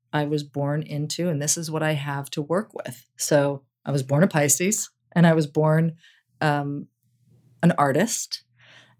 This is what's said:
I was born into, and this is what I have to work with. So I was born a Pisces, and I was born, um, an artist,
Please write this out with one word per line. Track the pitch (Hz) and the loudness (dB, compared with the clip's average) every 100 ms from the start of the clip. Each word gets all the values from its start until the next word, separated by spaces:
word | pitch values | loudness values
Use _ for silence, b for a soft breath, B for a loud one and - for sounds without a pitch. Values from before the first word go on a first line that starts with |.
| _ | _
I | 151 147 | -4 -2
was | 151 | -2
born | 147 143 143 147 | -4 -6 -4 -4
into, | 151 147 151 - 175 | -4 -6 -6 -4 -4
and | 147 | -2
this | 147 170 | -2 -4
is | 160 | -4
what | 156 | -2
I | 156 | -2
have | 151 143 139 - | -2 -4 -8 -8
to | - | -8
work | 143 170 220 | -4 -4 -4
with. | - - - - - | -10 -12 -14 -18 -8
So | - 151 143 139 - _ - | 2 2 2 -2 -10 _ -4
I | |
was | 143 | -4
born | 131 139 | 0 2
a | 190 | 4
Pisces, | 156 147 - 180 214 - _ _ | 2 2 2 0 -2 -6 _ _
and | 180 170 | 4 6
I | |
was | 160 147 | 6 2
born, | 151 156 156 165 160 b b _ _ | 0 2 2 0 -4 b b _ _
um, | 156 147 143 143 - _ _ _ _ _ _ _ | -2 0 -2 -8 -12 _ _ _ _ _ _ _
an | 175 | 2
artist, | - 143 139 226 - - - _ b b b b b | 4 2 2 0 -2 -8 -12 _ b b b b b